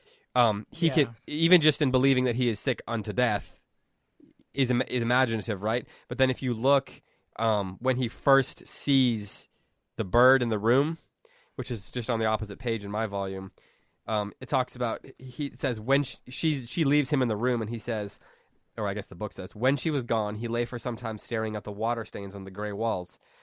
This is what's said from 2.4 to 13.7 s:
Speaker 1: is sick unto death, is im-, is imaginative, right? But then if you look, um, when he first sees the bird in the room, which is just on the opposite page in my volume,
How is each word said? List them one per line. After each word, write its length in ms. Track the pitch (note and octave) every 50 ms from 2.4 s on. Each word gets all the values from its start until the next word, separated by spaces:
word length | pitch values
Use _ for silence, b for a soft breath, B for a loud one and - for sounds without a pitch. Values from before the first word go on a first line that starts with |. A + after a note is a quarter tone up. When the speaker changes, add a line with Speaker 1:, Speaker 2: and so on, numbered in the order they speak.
| B2+ A#2+
Speaker 1:
is 100 | A2 -
sick 220 | - C#3 B2 - - -
unto 260 | A#2 A2+ G#2 G#2+ G2+
death, 460 | G2+ B2+ A#2 G#2 G2+ - - - _ _ _ _ _ _ _ _ _ _ _ _ _ - - _ _ _ _ -
is 160 | C3+ C#3 A#2
im-, 100 | B2 A#2+ B2+ -
is 160 | - B2 A#2
imaginative, 580 | A#2 B2 B2+ B2+ A#2 A2+ A2 G#2+ - G#2+ F#2
right? 240 | G2 G#2+ A#2 B2+ - B B B B -
But 100 | C3+ A#2
then 140 | C3 C3
if 100 | B2+ -
you 140 | C3+ B2+ A#2+
look, 480 | A2 A#2 C3+ C#3+ C#3 - - - - _ _ _ _ _ _ - -
um, 400 | A2+ A2+ A2 G#2 G2 F#2+ F#2+ -
when 160 | A#2 C3 B2+ B2
he 100 | C3 A2+
first 600 | - - - C#3+ C3+ C3+ B2+ - - - - -
sees 800 | - - - - C#3 C3+ C3 B2 A#2 G#2+ G#2 G2+ - - - - _ _ _ _ _ _ _ _ _
the 80 | - G#2+
bird 380 | F#2 F#2+ A#2+ B2 B2+ C3 C3+
in 80 | B2 A#2
the 80 | A2 G#2
room, 400 | G2+ A2+ A#2+ C3+ C#3+ D#3 E3 - _ _ _ _ b b b b b b b
which 160 | - B2+ -
is 220 | B2 G#2+ - -
just 180 | - B2 A2+ -
on 80 | A#2+ A2+
the 80 | A2+
opposite 320 | A2 A2 G#2+ A2 G2 G2 -
page 260 | - B2 A2+ A2 G2+
in 60 | G2+
my 160 | G2+ G#2+ A2+
volume, 460 | G#2 G2+ G2 G2 G2 F#2+ F#2+ F#2+ F#2+ b b b b